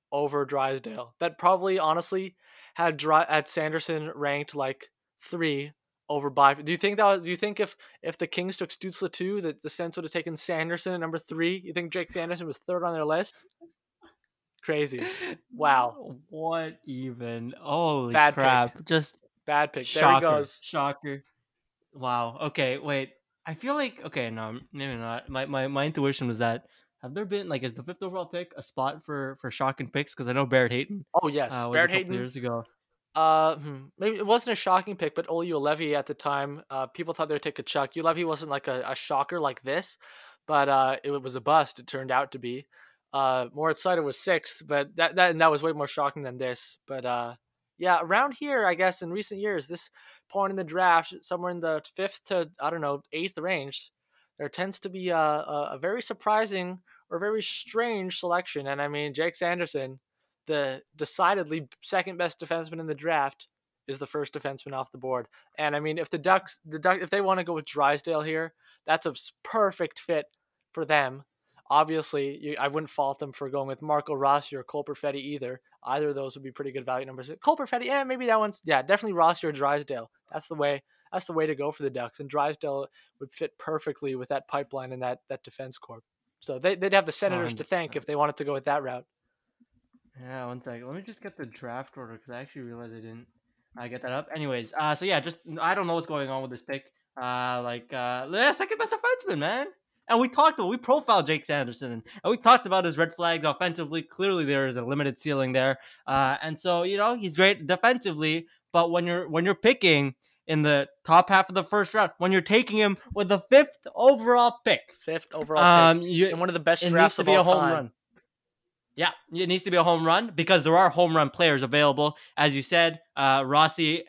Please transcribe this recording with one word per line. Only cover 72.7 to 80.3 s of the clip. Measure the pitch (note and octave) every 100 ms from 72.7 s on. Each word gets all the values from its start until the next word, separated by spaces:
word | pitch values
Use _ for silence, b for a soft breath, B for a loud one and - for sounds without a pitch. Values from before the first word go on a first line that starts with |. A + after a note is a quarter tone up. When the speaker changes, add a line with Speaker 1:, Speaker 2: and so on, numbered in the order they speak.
| D3+ D3+
Speaker 1:
fault | - C#3 C#3
them | C#3+
for | - C#3
going | C#3 C3+
with | B2+
Marco | D3+ D3 D3+
Rossi | C#3 C#3 C#3+ - C#3
or |
Cole | - D3
Perfetti | C#3+ C#3 D3 C#3
either. | C#3 C#3 B2+ B2+ _ _
Either | - C#3+ D3+
of | C#3
those | C3+
would | C#3
be | C3+
pretty | B2 C#3
good | C3
value | B2 B2+ C3
numbers. | C3 B2+ D#3+
Cole | - D4+
Perfetti, | C4 A#3+ B3
eh, | C#4
maybe | C4 B3+ A#3+
that | A3
one's, | G#3+ -
yeah, | D#3+ C#3
definitely | C#3 G3+ A3
Rossi | F3 E3 E3+ D#3+
or |
Drysdale. | C#3 C#3 D3 C#3+ B2 A2+ _ _